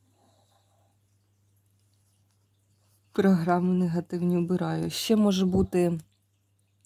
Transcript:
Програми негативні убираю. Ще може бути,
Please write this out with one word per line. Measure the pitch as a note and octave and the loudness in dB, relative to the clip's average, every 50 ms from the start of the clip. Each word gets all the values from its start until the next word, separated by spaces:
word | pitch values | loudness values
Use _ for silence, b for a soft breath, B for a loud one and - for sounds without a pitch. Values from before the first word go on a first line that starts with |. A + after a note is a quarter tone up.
| _ _ _ _ _ _ _ _ _ _ _ _ _ _ _ _ _ _ _ _ _ _ _ _ _ _ _ _ _ _ _ _ _ _ _ _ _ _ _ _ _ _ _ _ _ _ _ _ _ _ _ _ _ _ _ _ _ _ _ _ _ _ | _ _ _ _ _ _ _ _ _ _ _ _ _ _ _ _ _ _ _ _ _ _ _ _ _ _ _ _ _ _ _ _ _ _ _ _ _ _ _ _ _ _ _ _ _ _ _ _ _ _ _ _ _ _ _ _ _ _ _ _ _ _
Програми | - G#3+ F#3+ G3 F#3+ E3 E3 F3+ F3 F3 F3+ F#3 F3+ | -2 0 2 4 4 2 2 0 0 0 0 0 0
негативні | F3+ F#3 E3+ E3 F3 E3+ - F3+ F3 F3 F3+ F3+ F3 | 0 0 0 -2 -4 -6 -6 -6 -4 -2 0 0 0
убираю. | F3 E3+ F3+ F3 E3+ D#3+ D#3+ D#3+ E3 E3+ | 0 -2 -2 -2 -2 -4 -4 -4 -6 -6
Ще | - - - - A3+ | -6 -4 -2 0 2
може | G#3+ G#3 G3+ F#3+ F#3 F#3+ | 2 2 2 2 0 0
бути, | F3+ F#3 G3 F#3 - F#3 F3+ F3 E3+ E3+ D#3+ - _ _ _ _ _ _ _ _ _ _ _ _ _ _ _ _ | 0 0 0 0 0 0 0 0 0 -2 -4 -8 _ _ _ _ _ _ _ _ _ _ _ _ _ _ _ _